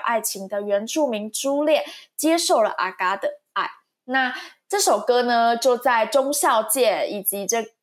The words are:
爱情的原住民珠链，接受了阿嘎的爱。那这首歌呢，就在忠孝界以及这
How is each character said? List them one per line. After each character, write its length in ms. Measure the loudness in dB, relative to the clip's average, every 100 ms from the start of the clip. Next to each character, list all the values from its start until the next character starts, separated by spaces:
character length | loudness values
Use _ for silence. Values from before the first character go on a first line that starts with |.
| 0
爱 160 | -2
情 260 | -2 -8 -8
的 140 | -6
原 240 | -2 -2 0
住 220 | 0 0
民 240 | -2 -6
珠 320 | -4 -2 0
链， 200 | 2 2 0 -14 -18 -4
接 220 | 0 2
受 240 | 2 2
了 80 | 2 0
阿 140 | -6
嘎 260 | -2 -2 -2
的 100 | -4 -8 _
爱。 180 | -6 -6 -8 _ _
那 320 | -4 -2 -2 -4 -14 _ -4
这 120 | 0
首 200 | 2 2
歌 240 | 2 2
呢， 340 | 4 2 2 2
就 180 | 2 2
在 300 | 2 2 2
忠 260 | 2 2
孝 300 | 2 2 2
界 460 | 2 2 2 2 -2
以 160 | -4
及 240 | -6 -6 -4
这 180 | -4 -4 _